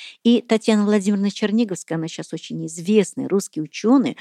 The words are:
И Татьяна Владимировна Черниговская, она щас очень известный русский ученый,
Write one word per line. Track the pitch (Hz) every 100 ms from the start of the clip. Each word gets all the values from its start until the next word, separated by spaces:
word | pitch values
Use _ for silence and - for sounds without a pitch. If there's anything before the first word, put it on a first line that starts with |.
| - -
И | 233 240
Татьяна | - 220 - 214 208
Владимировна | 214 190 202 202
Черниговская, | - 214 214 233 - - 165
она | 160
щас | - 151
очень | - - 160 160
известный | 165 170 214 185 - 135
русский | 196 - -
ученый, | 156 - 208 269 180 -